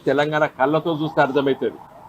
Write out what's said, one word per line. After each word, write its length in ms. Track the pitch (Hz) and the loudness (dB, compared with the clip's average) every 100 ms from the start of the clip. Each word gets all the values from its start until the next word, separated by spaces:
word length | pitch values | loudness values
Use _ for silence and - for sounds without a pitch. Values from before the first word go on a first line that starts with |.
| 151 | 0
తెలంగాణ 360 | 139 151 151 - - | 0 0 0 -2 0
కళ్ళతో 320 | 135 156 165 151 | 0 0 0 -2
చూస్తే 180 | 156 151 135 | -2 0 2
అర్థమవుతుంది. 540 | 139 139 131 117 - - - | 2 0 0 -4 -6 -20 -20